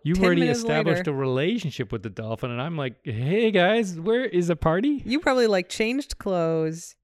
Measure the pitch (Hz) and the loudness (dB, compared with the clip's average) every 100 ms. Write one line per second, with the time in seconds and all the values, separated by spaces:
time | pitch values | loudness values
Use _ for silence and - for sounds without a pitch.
0 | 147 180 190 170 165 - 117 151 160 170 | 0 4 4 4 2 0 0 0 2 0
1 | 175 135 135 127 160 233 156 - 120 113 | -2 -2 0 0 0 -2 -4 -6 -6 -6
2 | 107 95 110 113 127 120 143 165 131 110 | -8 -8 -8 -6 -6 -6 -6 -4 -6 -8
3 | - 110 131 202 226 190 180 226 202 165 | -8 -4 0 2 4 4 4 4 0 -4
4 | 170 240 262 180 170 165 160 170 269 285 | 0 0 0 0 0 2 2 2 2 0
5 | 208 269 349 254 226 196 180 - 220 262 | -2 -2 2 2 4 2 0 -2 -2 -2
6 | 285 - 202 180 165 160 160 165 - - | -6 -8 -2 0 0 0 -2 -4 -12 -20